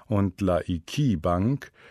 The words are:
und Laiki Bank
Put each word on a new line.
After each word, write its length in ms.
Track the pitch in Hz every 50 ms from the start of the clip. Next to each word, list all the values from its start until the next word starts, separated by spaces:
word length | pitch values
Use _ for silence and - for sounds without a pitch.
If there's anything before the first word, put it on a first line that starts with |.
| - -
und 340 | 110 101 98 95 - - 104
Laiki 760 | 92 87 85 - - 92 82 - - - - 147 131 101
Bank 560 | 78 76 90 87 90 98 117 143 - - - _ - - -